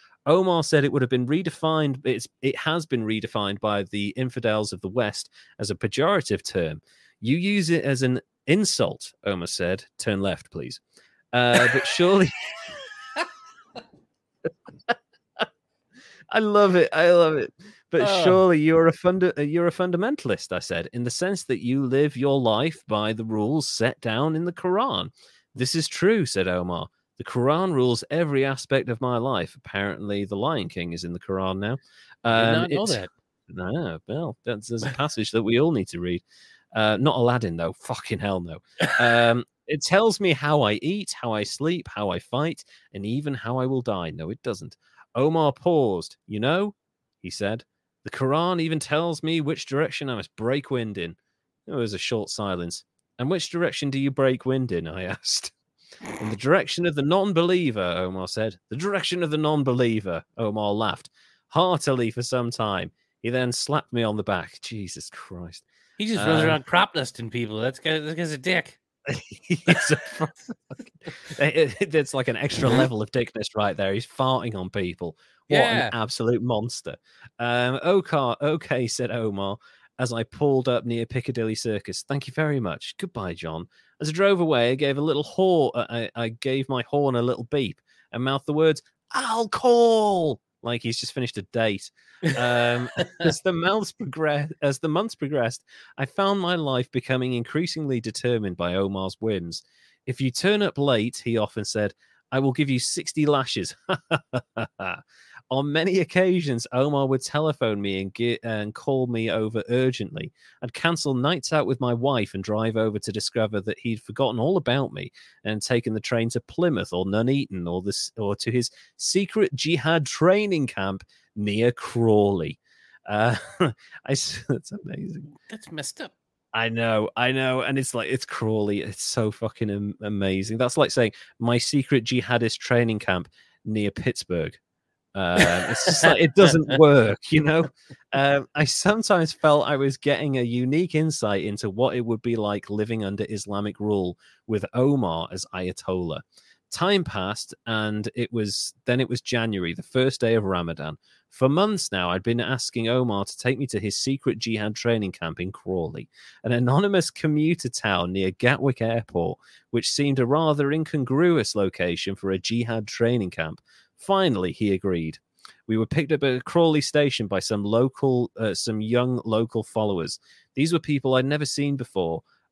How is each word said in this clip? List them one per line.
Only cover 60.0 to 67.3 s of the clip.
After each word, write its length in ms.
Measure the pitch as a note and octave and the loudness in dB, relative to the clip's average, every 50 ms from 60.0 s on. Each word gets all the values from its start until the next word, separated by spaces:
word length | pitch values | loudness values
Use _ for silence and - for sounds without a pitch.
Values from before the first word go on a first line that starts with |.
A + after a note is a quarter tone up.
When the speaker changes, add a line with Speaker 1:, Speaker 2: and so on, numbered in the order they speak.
| F#2+ F#2 E2+ D#2+ - _ _ | -2 -4 -6 -6 -8 _ _
Speaker 1:
Omar 340 | - A2+ G#2+ G#2 G#2+ G#2 G2+ G2+ | -4 -4 -2 -2 -2 0 0 0
laughed 360 | G#2+ A2+ G#2 - - - - _ _ _ _ _ _ _ | 0 0 -2 -2 -4 -10 -18 _ _ _ _ _ _ _
heartily 640 | _ - D#3 F#3 F#3 F3 D#3 - D3 C3+ B2 A#2 A2 | _ 2 2 4 4 2 0 0 0 0 2 0 0
for 100 | - B2 | -2 -4
some 300 | A#2+ - C3 B2 A#2+ A#2 | -4 -2 -2 -2 -2 -2
time. 400 | - - A2 G#2 G2 F2+ F#2 - - _ _ _ _ _ - | -4 -4 -2 -2 -2 -4 -4 -6 -12 _ _ _ _ _ -4
He 80 | A#2 | -2
then 200 | B2 B2+ B2+ B2 | 0 0 0 0
slapped 400 | A#2+ - - - C#3+ D3+ - _ | -2 -4 -2 -2 -2 -2 -2 _
me 120 | B2 A#2 A2+ | -2 0 0
on 120 | G#2+ G#2 | 0 0
the 60 | G#2+ G2 | -2 -2
back. 360 | - G2 F2 E2 - - - | -2 -2 -2 -4 -6 -14 -16
Jesus 480 | - - A2+ G#2+ G2 F2+ - - - - | -14 -12 -10 -10 -10 -10 -12 -12 -14 -16
Christ. 540 | - - - - F#2 F2 F2 E2 - - - _ _ _ _ _ _ | -16 -18 -18 -16 -14 -14 -14 -14 -16 -20 -20 _ _ _ _ _ _
Speaker 2:
He 80 | - G#3+ | -6 -4
just 200 | A3 A3+ - G#2 | -2 -2 0 2
runs 160 | D#3+ D#3+ D#3 | 2 4 4
Speaker 1:
Um, 60 | D#3 | 4
Speaker 2:
around 180 | D#3+ D#3 D3 B2+ | 4 2 0 0
crop 280 | - F3 F3 G3+ - - | 2 2 2 2 2 0
dusting 360 | D#3 B2+ - - - A2+ | -2 -4 -4 -6 -10 -10
people. 300 | G#2+ | -6